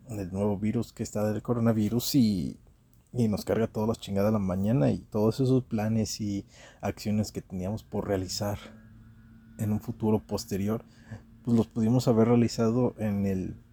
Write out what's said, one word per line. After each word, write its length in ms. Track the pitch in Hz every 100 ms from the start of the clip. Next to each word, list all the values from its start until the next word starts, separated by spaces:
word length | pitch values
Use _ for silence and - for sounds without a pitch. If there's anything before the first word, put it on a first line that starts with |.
| -
el 240 | 107 92
nuevo 240 | 95 104 98
virus 340 | 107 113 110
que 120 | -
está 280 | 110 107 107
del 100 | 104
coronavirus 760 | - 120 117 110 104 117 - 147
y, 440 | 113 95 65 - - _ _ _ _
y 140 | 123 113
nos 180 | 101 -
carga 220 | 101 113
todas 200 | 110 110
las 120 | 107
chingadas 300 | - 98 104
a 40 |
la 60 | 110
mañana 520 | 95 92 101 135 139
y 80 | 95
todos 400 | - 110 107 110
esos 240 | 131 131
planes 560 | 123 110 107 110 110 -
y 260 | 104 98 - - - -
acciones 500 | 101 - 107 104 101
que 100 | -
teníamos 420 | - 95 92 107
por 240 | - 104 95
realizar 500 | 98 90 - 101 104 - - - - - - - - - -
en 140 | 104
un 80 | 107
futuro 400 | - 117 110 107
posterior, 640 | - 101 - 95 101 110 - - - - - -
pues 140 | - 117
los 100 | 107
pudimos 400 | - 110 127 127
haber 200 | 110 113
realizado 680 | 120 113 - 113 120 123 -
en 280 | 110 101 98
el 300 | 95 90 95 -